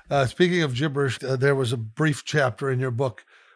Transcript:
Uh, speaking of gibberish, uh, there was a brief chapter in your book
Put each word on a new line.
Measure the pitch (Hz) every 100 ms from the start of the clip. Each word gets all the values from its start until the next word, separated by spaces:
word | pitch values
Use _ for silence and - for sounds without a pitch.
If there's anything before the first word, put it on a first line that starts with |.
| -
Uh, | 143 127
speaking | - 180 175
of | 156
gibberish, | 123 156 143 139 117
uh, | 127 131
there | 139
was | 139 127
a | 127
brief | 110 - 156 143
chapter | - 151 131 107 139
in | 131
your | 131
book | 120 135 - - - _